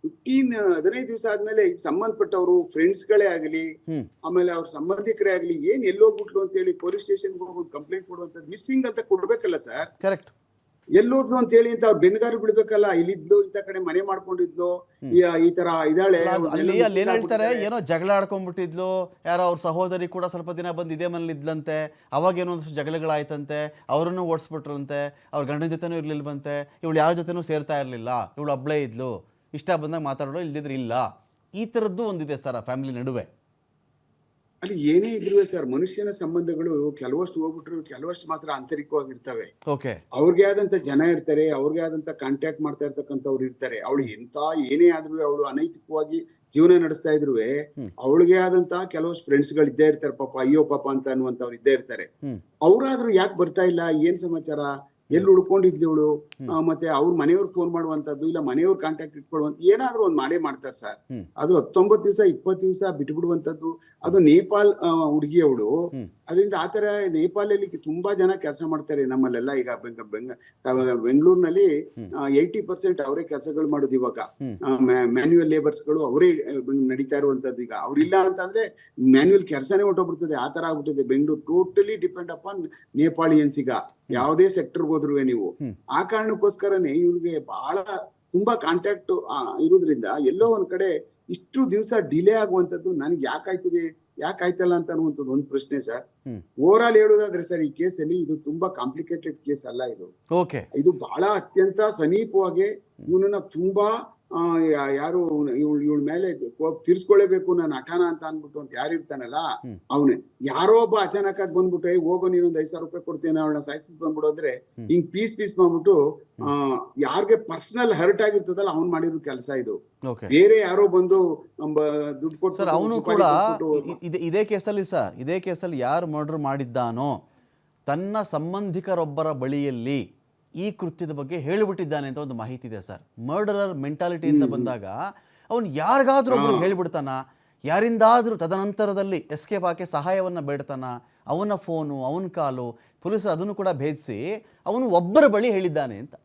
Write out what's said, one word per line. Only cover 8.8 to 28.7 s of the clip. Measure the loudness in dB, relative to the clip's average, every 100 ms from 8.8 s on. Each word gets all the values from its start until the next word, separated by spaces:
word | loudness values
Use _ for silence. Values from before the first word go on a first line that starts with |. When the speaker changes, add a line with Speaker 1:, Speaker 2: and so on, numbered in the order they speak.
| -2
Speaker 1:
ಅಂತ | -6
ಕೊಡ್ಬೇಕಲ್ಲ | -2 -2 2 0 0 -4
ಸರ್? | -6 -8 -10 _
Speaker 2:
ಕರೆಕ್ಟ್. | -4 -4 _ _ _ _ _ _ 4
Speaker 1:
ಎಲ್ಲೋದ್ಲು | 4 6 2 2 0
ಅಂತ | 6
ಹೇಳಿ | 6 6
ಅಂತ | 4 4
ಅವ್ರ | 6
ಬೆನ್ಗಾರು | 4 4 0 0
ಬಿಡ್ಬೇಕಲ್ಲ, | 2 2 2 2 4
ಇಲ್ಲಿದ್ಲು, | 4 0 -2 4 4
ಇಂಥ | 4 -4
ಕಡೆ | -6 -6
ಮನೆ | -2 -2
ಮಾಡ್ಕೊಂಡಿದ್ಲು, | -2 -6 -6 -4 -4 -2 -4 -4
Speaker 2:
ಹ್ಮ್. | -8 _ 2
Speaker 1:
ಈ, | 4 4 4 2
ಈ |
ತರ | 2 0 0 2
ಇದ್ದಾಳೆ, | 2 4 4
Speaker 2:
ಅಲ್ಲ, | 4
ಅದು | 2
Speaker 1:
ಅವ್ರ | 0 0
Speaker 2:
ಅಲ್ಲಿ, | 0
Speaker 1:
ಮನೆ | 4
Speaker 2:
ಅಲ್ಲಿ | 2 2
ಏನ್ | 0
ಹೇಳ್ತಾರೆ, | 0 0 0
Speaker 1:
ಆಗ್ಬಿಟ್ಟಿದೆ. | 0 0 -2
Speaker 2:
ಏನೋ | -4
ಜಗಳ | -2 -2 2
ಆಡ್ಕೊಂಡ್ಬಿಟ್ಟಿದ್ಲು, | 2 0 -6 -8 -6 -6 -4 -4 -4 -6 _ -4
ಯಾರೋ | 0
ಅವ್ರ | 2 0
ಸಹೋದರಿ | -2 -2 -2 -2 -6
ಕೂಡ | -6 -6
ಸ್ವಲ್ಪ | -6 -10
ದಿನ | -8 -6
ಬಂದು | -6 -8
ಇದೇ | -6 -6
ಮನೇಲಿ | -4 -8
ಇದ್ಲಂತೆ, | -6 -6 -6 -6 -6 -6 _ _
ಅವಾಗ | 0 0 0
ಏನೋ | -4
ಒಂದಷ್ಟು | -6 -8 -8
ಜಗಳಗಳಾಯ್ತಂತೆ, | -6 -4 -2 -4 -4 -10 -8 -6 -8 -10 -4
ಅವರನ್ನು | -2 -2 -4 -4
ಓಡಿಸ್ಬಿಟ್ರಂತೆ, | -4 -4 -12 -10 -12 -8 -6 -6 _ _
ಅವ್ರ | -6 -4
ಗಂಡನ | -4 -4
ಜೊತೆನೂ | -4 -6 -6
ಇರ್ಲಿಲ್ವಂತೆ, | -6 -8 -8 -10 -8 -8 -8 _
ಇವಳು | -2 2
ಯಾರ | 2
ಜೊತೆನೂ | 2 -2 -6
ಸೇರ್ತಾ | -4 -6 -2 -6
ಇರ್ಲಿಲ್ಲ, | -4 -8 -6 -6 -6 -8
ಇವಳು | -6
ಒಬ್ಳೇ | -4 -2